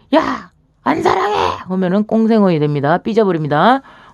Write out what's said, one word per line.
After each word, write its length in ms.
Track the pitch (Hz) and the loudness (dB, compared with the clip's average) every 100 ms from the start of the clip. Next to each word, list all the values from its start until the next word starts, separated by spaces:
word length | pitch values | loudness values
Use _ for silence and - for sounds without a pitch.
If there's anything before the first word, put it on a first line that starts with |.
| - | -2
"야, 360 | 302 - 233 180 _ _ _ | 0 0 -6 -12 _ _ _
안 200 | - 311 | -4 -2
사랑해!" 340 | - 381 403 415 - - 180 | 0 0 -2 -2 -2 -6 -6
하면은 360 | 185 180 202 214 | -4 0 0 0
꽁생원이 520 | 220 226 226 190 156 | 0 2 2 2 2
됩니다. 400 | 147 147 139 180 | 0 -2 0 0
삐져버립니다. 840 | 226 220 196 165 151 147 208 269 - - - | 0 0 0 0 -2 2 2 2 -4 -20 -20